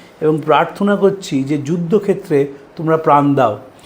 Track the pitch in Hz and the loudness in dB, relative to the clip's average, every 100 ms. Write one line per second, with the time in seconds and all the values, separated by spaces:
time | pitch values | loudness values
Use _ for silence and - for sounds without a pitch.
0 | - - 156 156 143 147 170 - 202 202 | -20 -4 -2 0 2 2 0 -2 -2 2
1 | 196 196 - 139 135 147 131 175 170 202 | 0 0 -4 -4 -2 -4 -2 -4 0 0
2 | 196 180 - 147 143 - - - 156 160 | 0 -4 0 0 0 -6 -18 -6 -2 0
3 | 160 143 139 139 120 104 - - | 4 4 4 2 0 -2 -10 -20